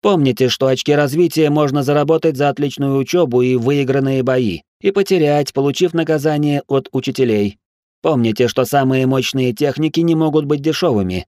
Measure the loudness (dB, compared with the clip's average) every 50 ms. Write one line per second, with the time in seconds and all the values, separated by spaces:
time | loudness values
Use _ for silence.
0 | -2 0 2 2 2 2 2 0 0 -2 0 0 0 0 0 0 0 0 0 0
1 | 0 0 0 0 0 0 2 0 0 2 2 2 0 0 0 -2 0 0 0 0
2 | 2 2 0 2 0 0 -2 0 0 -2 0 -2 -2 -4 -4 -4 -2 -2 0 0
3 | 0 0 0 0 2 2 2 2 2 2 2 0 0 0 0 0 0 0 0 0
4 | 0 0 0 0 0 0 0 0 0 0 -2 -6 -8 _ _ _ -10 -6 -2 -2
5 | -2 0 0 2 2 2 2 0 0 -2 -2 -2 -2 -2 0 0 0 0 0 0
6 | -2 0 0 0 0 0 0 0 0 0 -2 -2 -2 -2 -2 -2 -2 -2 -4 -4
7 | -4 -4 -2 0 0 2 2 2 0 -2 -4 _ _ _ _ _ _ _ _ _
8 | -2 0 0 2 2 0 0 0 0 0 0 0 -2 0 2 0 2 2 2 0
9 | 0 0 0 0 -2 -2 -2 -2 -2 -2 -2 0 -2 -2 0 -2 -4 -2 0 0
10 | 0 2 2 2 2 2 0 0 0 0 -2 -2 -2 -2 -2 0 0 0 0 0
11 | 0 -2 -4 -6 -6